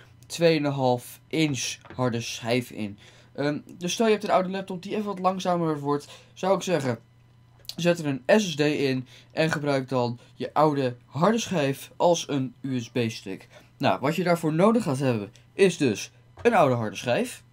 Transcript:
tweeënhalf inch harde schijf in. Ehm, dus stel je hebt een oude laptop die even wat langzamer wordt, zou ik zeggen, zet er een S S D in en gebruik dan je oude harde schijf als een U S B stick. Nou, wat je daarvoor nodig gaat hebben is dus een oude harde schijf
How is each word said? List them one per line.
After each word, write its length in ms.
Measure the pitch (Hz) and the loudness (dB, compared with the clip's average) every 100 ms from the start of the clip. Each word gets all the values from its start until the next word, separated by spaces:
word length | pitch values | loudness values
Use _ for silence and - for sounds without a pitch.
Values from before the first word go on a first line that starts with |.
| - - - | -18 -20 -14
tweeënhalf 920 | - 165 156 147 139 127 123 - - _ | 2 4 4 0 0 2 0 -4 -18 _
inch 500 | 160 151 123 - - - | 0 0 0 -6 -8 -12
harde 260 | - 127 117 | -4 -2 -2
schijf 500 | - - 113 123 120 | -6 -8 -2 -2 -2
in. 280 | - 104 101 - - - | -8 -8 -10 -20 -20 -16
Ehm, 240 | - 147 147 - - | -4 -4 -4 -8 -10
dus 140 | 175 | -6
stel 140 | - 226 | 0 2
je 60 | |
hebt 120 | 208 | 2
een 60 | 202 | 2
oude 180 | 180 185 | 0 0
laptop 340 | 190 190 185 | -4 -8 -10
die 100 | 202 | -6
even 120 | 214 | -6
wat 140 | 202 185 | -6 -2
langzamer 640 | 185 190 185 175 160 147 | -2 0 -2 0 0 -2
wordt, 280 | 143 143 - - - | -2 -2 -4 -18 -20
zou 240 | - 185 185 | -6 0 0
ik 60 | |
zeggen, 360 | 190 160 131 113 - _ _ _ _ _ - - | 0 0 0 -4 -8 _ _ _ _ _ -16 -2
zet 220 | 170 170 | 0 0
er 80 | 147 | -2
een 340 | 135 - 214 | -4 2 4
S 100 | 190 | 2
S 40 | |
D 60 | 147 | 0
in 460 | 147 147 135 131 127 - - | 0 2 0 -2 -6 -16 -8
en 180 | - 160 | -2 0
gebruik 380 | 156 143 135 131 | 0 0 -2 0
dan 300 | 131 120 117 - | 0 0 -4 -14
je 200 | - - | -10 -4
oude 420 | - 156 139 127 123 | 2 2 2 -2 -4
harde 340 | _ 139 185 226 | _ 0 2 2
schijf 540 | - 180 139 135 - - | -2 0 0 -2 -10 0
als 320 | 175 170 - | 2 2 0
een 260 | 139 131 - | -2 -4 -6
U 200 | 143 127 | -6 -6
S 100 | 117 | -4
B 80 | 127 113 | -2 -2
stick. 420 | 113 98 95 - - - _ | -4 -10 -12 -14 -20 -20 _
Nou, 220 | 127 92 | 0 2
wat 160 | 135 165 | 0 0
je 80 | |
daarvoor 280 | 175 170 160 | 0 0 0
nodig 300 | 160 208 233 | 2 4 4
gaat 160 | 175 135 | 0 0
hebben 340 | 135 113 101 - _ | 0 0 -4 -14 _
is 240 | - 190 - | 2 2 4
dus 340 | 139 98 - - _ - | 0 0 -6 -18 _ -2
een 120 | 240 | 2
oude 200 | 208 143 | 4 4
harde 220 | 120 107 95 | 2 -2 -6
schijf 460 | 123 139 247 - - | -2 -2 -2 -8 -20